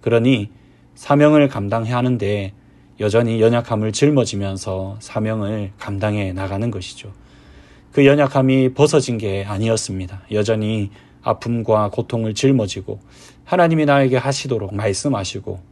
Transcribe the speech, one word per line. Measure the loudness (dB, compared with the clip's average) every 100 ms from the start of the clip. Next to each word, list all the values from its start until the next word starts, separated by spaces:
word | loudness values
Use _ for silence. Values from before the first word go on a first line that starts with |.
그러니 | 2 2 4 0 -2 -12 _ _ _ -20
사명을 | 0 4 6 6 4
감당해야 | 0 -4 -4 -2 -2
하는데 | 0 0 -2 -2 -6 -12 -20 _ _ _
여전히 | 2 2 2 4
연약함을 | 4 2 0 -2 -2
짊어지면서 | 2 2 4 0 -2 -6 -6 -6 -6 -6 -10
사명을 | -10 -6 -4 -4 -4 -6 -8 -10
감당해 | -10 -4 -2 -2 -4
나가는 | -6 -6 -4 -4
것이죠. | -4 -10 -14 -18 -20 -20 -20 -20 -20 -20 -20 -6
그 | 4 6
연약함이 | 6 4 2 2 4 2
벗어진 | 2 4 4 0 -4
게 | -4 -4
아니었습니다. | -4 -4 0 0 -2 -8 -8 -12 -6
여전히 | -2 0 0 0 -2 -4 -10 -20 _
아픔과 | -4 -4 -2 -4 2 2 2
고통을 | -4 -4 -4 -4 0
짊어지고 | 2 2 0 -6 -10 -12 -14 -20 -20 -20
하나님이 | -4 2 4 4 4
나에게 | 4 4 2
하시도록 | 0 -4 -4 -4 -4
말씀하시고 | -4 -2 -2 -2 -2 -4 -8 -10 -12 -14